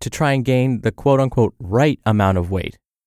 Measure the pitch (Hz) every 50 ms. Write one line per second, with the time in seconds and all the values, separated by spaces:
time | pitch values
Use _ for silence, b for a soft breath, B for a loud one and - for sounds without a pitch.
0 | - - - - 160 143 139 135 120 131 127 127 127 135 123 110 - 110 - -
1 | - 143 139 135 135 123 - 131 113 101 - _ 117 85 98 120 147 156 135 -
2 | _ 110 107 104 98 95 95 90 85 87 95 92 85 - - _ _ _ _ _
3 | _